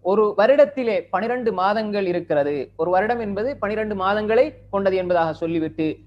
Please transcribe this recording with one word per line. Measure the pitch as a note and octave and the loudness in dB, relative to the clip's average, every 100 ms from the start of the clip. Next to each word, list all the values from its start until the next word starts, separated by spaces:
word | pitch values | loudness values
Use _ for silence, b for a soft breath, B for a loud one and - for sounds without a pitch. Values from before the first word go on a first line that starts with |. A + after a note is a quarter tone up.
ஒரு | F3 G3+ G#3+ - | 0 2 2 2
வருடத்திலே | A3 C#4+ C#4+ C4+ A#3 F#3+ - | 4 6 6 2 -2 -2 -2
பனிரெண்டு | F#3 A3+ B3 A#3 | -4 -2 -2 -2
மாதங்கள் | F#3 F#3+ G#3+ G#3+ G3+ F#3+ | 0 0 0 -2 -2 -2
இருக்கிறது. | F3 E3+ D3+ C#3+ D3 - - | -4 0 0 0 -2 -8 -4
ஒரு | E3 | 0
வருடம் | F3+ G#3+ A#3+ | 2 0 -2
என்பது | G#3+ G3 A#3 F#3 | -4 -4 -4 -4
பனிரெண்டு | G3+ G#3+ G#3+ | -4 -4 -4
மாதங்களை | G3 F#3 G#3 G#3+ A3 D4+ - - | -2 -2 -2 2 2 2 -2 -6
கொண்டது | G3 G3 F#3+ | -2 0 0
என்பதாக | F3+ F3 E3 | 0 0 0
சொல்லிவிட்டு | D#3 E3 E3 D#3+ D#3+ D#3 C3 | -2 -4 -2 -4 -4 -4 -6